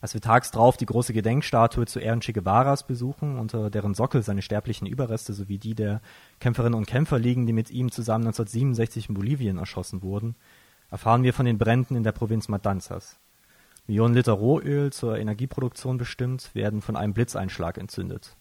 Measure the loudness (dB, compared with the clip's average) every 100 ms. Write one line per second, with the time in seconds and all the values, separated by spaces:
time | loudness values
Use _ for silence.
0 | -6 -6 4 4 4 6 6 6 0 0
1 | 0 0 2 2 2 4 4 4 -2 -2
2 | -2 -2 -2 -4 2 4 4 0 -2 -6
3 | -4 -4 -6 -4 -4 -2 -2 0 -2 0
4 | 2 2 0 -2 -2 -2 -2 -6 -6 -4
5 | -4 -4 -6 -10 -6 -6 -6 -2 -2 -2
6 | -6 -20 -20 _ -2 2 2 0 0 0
7 | 2 2 2 2 2 0 -2 -2 -4 -2
8 | -2 0 0 -2 -4 0 0 2 0 -2
9 | -6 -4 -2 0 0 -2 -4 -6 -8 -8
10 | -4 -4 -4 -8 _ -20 _ _ _ -4
11 | 4 4 4 2 2 2 4 4 2 0
12 | 0 -2 -2 -2 -2 -2 0 -2 -6 -14
13 | -14 -20 _ _ _ _ _ -20 -4 2
14 | 4 6 4 4 4 2 2 0 0 -2
15 | -4 -2 -2 -4 -4 -4 -6 -4 -6 -4
16 | -4 -4 -4 -4 -6 -4 -2 -2 -4 -4
17 | -2 0 -2 -2 -6 -4 -6 -6 -10 -8
18 | -8 -10 -14 _